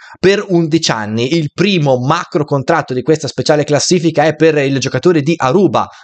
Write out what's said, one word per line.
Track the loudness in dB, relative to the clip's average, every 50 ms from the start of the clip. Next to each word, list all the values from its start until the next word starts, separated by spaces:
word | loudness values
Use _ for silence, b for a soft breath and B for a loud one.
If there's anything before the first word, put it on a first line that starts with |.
| B B B B
per | 2 2 2 2 0 0
undici | 0 0 0 0 -2 -2 -2 -2
anni. | -4 -4 -4 -6 -4 -4 -2 -2 -2
Il | -2 -4 -4
primo | -4 -2 -2 0 0 0 0 0 0 0
macro | 0 0 -2 -2 -4 -4 -4 -4 -2
contratto | -2 -2 -4 0 0 -2 -2 -2 -4
di | -4 -4
questa | 0 0 0 0 -2 -6
speciale | -6 -4 0 0 2 0
classifica | 0 0 0 0 0 0 0 0 0 0 0 2 0
è | 0 2
per | 2 2 2 4 2
il | 0 0 -2 -2
giocatore | -4 -4 -4 0 2 2 2 2
di | 2 0 -2
Aruba, | 0 0 0 2 2 2 2 2 0 -2 -4 B B